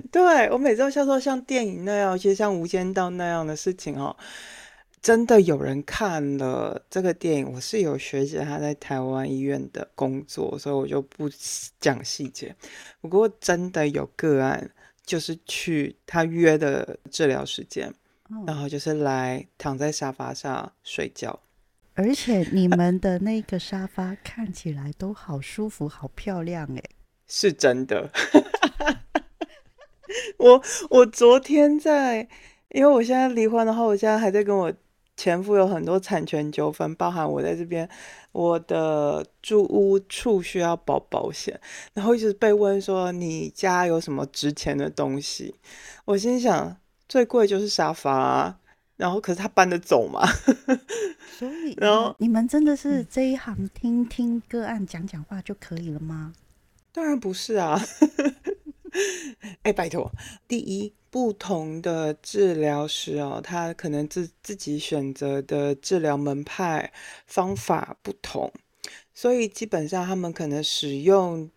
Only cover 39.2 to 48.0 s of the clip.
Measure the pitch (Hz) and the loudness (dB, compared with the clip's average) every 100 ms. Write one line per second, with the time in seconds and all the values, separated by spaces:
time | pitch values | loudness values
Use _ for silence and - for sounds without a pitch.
39.2 | 151 _ - 214 196 208 196 196 190 - | -6 _ 0 2 4 4 4 4 0 -4
40.2 | - 202 175 185 170 170 - 139 - - | 0 0 0 -2 0 -2 0 -2 -2 -4
41.2 | - 156 - - - - - - 202 240 | -4 -6 -10 -10 -14 -18 -12 -4 2 2
42.2 | 220 202 220 208 202 196 196 190 180 180 | 2 2 4 6 4 2 0 0 -2 -2
43.2 | 175 160 156 - 190 180 180 165 165 139 | -4 -4 -8 -2 0 2 2 0 0 -4
44.2 | 139 - 147 147 - 143 143 - 143 135 | -4 -4 -4 -2 -4 -2 -4 -2 -2 -2
45.2 | 143 - - - - - - - - 202 | -6 -8 -10 -14 -20 -20 -20 -12 -2 0
46.2 | 220 254 240 170 170 185 _ _ _ 269 | 2 2 2 2 0 -8 _ _ _ 2
47.2 | 247 247 208 196 208 - 160 160 | 4 4 4 2 -2 0 0 0